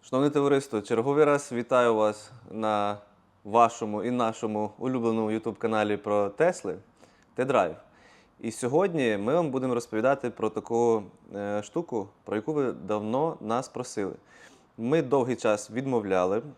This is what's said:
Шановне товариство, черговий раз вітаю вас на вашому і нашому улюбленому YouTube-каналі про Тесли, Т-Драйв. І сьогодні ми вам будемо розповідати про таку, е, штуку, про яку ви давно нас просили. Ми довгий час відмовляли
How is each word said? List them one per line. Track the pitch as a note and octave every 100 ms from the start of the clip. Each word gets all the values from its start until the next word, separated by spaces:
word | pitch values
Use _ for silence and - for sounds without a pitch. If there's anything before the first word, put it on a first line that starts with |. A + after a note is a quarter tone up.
| -
Шановне | C3 C#3+
товариство, | D3 C#3 C#3 C3 G#2+
черговий | G#2 A2+ B2+ C#3+
раз | D3 C#3+ -
вітаю | A#2+ A#2+ B2+ A#2+
вас | A2 G#2+ G#2 - - -
на | G#2+ A2 G#2 G#2 G#2 - _ _ _
вашому | G#2 A2 A#2 - A2 G#2
і | G#2+
нашому | B2 A2+ A2 A2+ G#2+ G#2+ -
улюбленому | B2+ C3 A#2 A2+ A2
YouTube-каналі | A2 A#2 G#2 A2+ A2 G#2 G2+
про | G#2 G#2 G2+
Тесли, | - E3 F3+ G2+ F2+ - _ - _ _
Т-Драйв. | - C3 B2+ F2+ D#2+ - _ - - _ _
І | A2+
сьогодні | - B2 D3 G3 E3 B2 G2+
ми | G#2
вам | D#3+ E3
будемо | C3 B2+
розповідати | A#2+ - A2 B2 C#3 B2
про | - A2
таку, | A2 - A#2 A#2+ A2+ F#2 - -
е, | G2 G2+ G#2
штуку, | G#2 E3 E3+ A#2 G2 _
про | - G#2
яку | G#2+
ви | D3+ C3
давно | B1+ F#2 G#2+ G#2+ B2+ D#3+ D3
нас | G#2+ A#2 C3+
просили. | - B2 - F#2+ - _ - - - _ -
Ми | A#2 D#3+
довгий | C3+ C3+ A#2+ A#2
час | A2+ G#2 -
відмовляли | A2 C3+ B2 G2+ F#2 F2+ G#2 D3